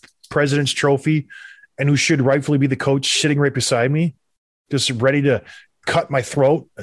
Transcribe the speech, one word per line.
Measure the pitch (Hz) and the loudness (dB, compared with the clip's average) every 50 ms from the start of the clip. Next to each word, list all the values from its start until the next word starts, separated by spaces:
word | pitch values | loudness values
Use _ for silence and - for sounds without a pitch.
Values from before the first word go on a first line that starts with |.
| - - _ _ _ - | -12 -20 _ _ _ -6
President's | - 151 147 139 143 147 143 135 | -2 0 0 0 0 0 -2 -2
Trophy | - - - 139 139 135 - 156 156 151 - - - - - - - - - _ _ - | -4 -2 0 0 0 0 0 0 -2 -2 -2 -6 -18 -20 -20 -20 -20 -20 -20 _ _ -4
and | 139 143 | 0 0
who | 147 | 2
should | 135 - - 160 139 | 2 2 0 0 2
rightfully | 120 135 135 147 135 - 147 135 | 2 2 2 0 0 0 0 0
be | 143 | 0
the | 135 131 | 0 -2
coach | 127 - 139 135 139 135 - - - | -2 0 0 0 0 -2 -2 -4 -2
sitting | - 151 147 143 | 0 0 0 2
right | 143 139 - | 0 0 0
beside | 127 - - 135 117 120 135 | -2 -2 0 0 0 0 0
me, | 147 156 170 160 - _ _ _ _ _ _ _ _ _ _ - | 0 0 -2 -2 -4 _ _ _ _ _ _ _ _ _ _ -4
just | 143 131 - - | -4 -4 -2 -2
ready | 127 107 120 135 139 147 | -2 0 0 2 2 2
to | 139 143 120 104 - - - - - _ _ _ - | 2 2 0 0 -2 -10 -20 -20 -20 _ _ _ -6
cut | - - 170 165 - | -2 -2 -2 -2 0
my | 139 131 | -4 -4
throat | 113 - - 143 135 139 160 185 - _ - - | -4 -2 0 2 2 2 2 0 -2 _ -20 -20